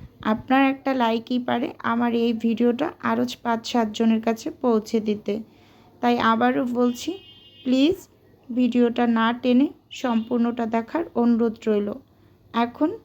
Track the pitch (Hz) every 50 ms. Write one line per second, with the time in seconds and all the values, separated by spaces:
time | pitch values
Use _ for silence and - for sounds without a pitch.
0 | - - _ - - 214 220 233 - - 262 269 277 269 269 269 - 269 269 262
1 | 240 226 226 233 226 - 254 247 247 247 240 240 233 - - - - 233 226 233
2 | 240 240 233 233 233 240 233 220 - 226 233 214 240 240 233 240 285 - - -
3 | - 233 226 226 247 247 - - - 240 233 226 233 - - 240 226 214 214 -
4 | 226 226 226 220 220 226 226 226 - 311 330 - - 247 226 220 208 - - 226
5 | 214 220 208 208 - - 202 220 220 - - _ _ - - - - _ _ -
6 | - 247 240 240 - 226 226 220 240 247 254 285 269 240 240 240 247 247 240 247
7 | - 311 359 381 - - - - - - _ - - 254 247 262 277 320 381 -
8 | - - _ _ _ _ _ _ _ - 233 247 247 240 240 247 240 240 240 247
9 | 240 233 233 226 226 226 240 240 - 254 247 247 285 330 - _ _ _ - -
10 | - 254 233 220 220 - 247 240 233 240 233 - 233 220 226 226 226 - - 311
11 | - - - 233 240 240 233 220 233 226 220 - - 220 214 208 208 208 - 269
12 | - _ _ _ _ _ _ _ _ _ - 226 240 240 240 - 302 330 440 453